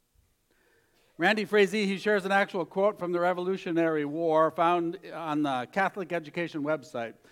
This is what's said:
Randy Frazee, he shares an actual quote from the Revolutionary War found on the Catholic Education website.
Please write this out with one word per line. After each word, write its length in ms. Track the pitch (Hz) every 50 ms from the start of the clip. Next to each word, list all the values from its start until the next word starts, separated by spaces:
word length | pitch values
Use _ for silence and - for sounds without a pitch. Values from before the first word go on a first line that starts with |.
| _ _ _ _ _ _ _ _ _ _ _ _ _ _ _ _ _ _ _ _ _ _ _
Randy 280 | - 165 190 220 214 202
Frazee, 420 | - 208 214 196 180 190 220 202
he 100 | 190 196
shares 280 | 170 - 208 214 196 180
an 60 | 190
actual 320 | 196 196 202 196 - 190 160
quote 360 | - - 190 196 214 208 202
from 120 | 180 175
the 80 | 175 175
Revolutionary 840 | 175 180 180 175 180 185 196 185 - 185 165 165 165 165 160 151 147
War 460 | 143 147 165 170 165 156 156 160 156
found 480 | 156 - 170 170 175 175 170 170 175 - - 175 -
on 260 | 151 170 156 147 151
the 260 | 147 139 131 127 120 -
Catholic 420 | - 196 190 175 - 208 185 151 175
Education 480 | 170 156 147 147 175 170 156 - 151
website. 540 | 139 147 156 147 123 - - 120 117 113 - - _ -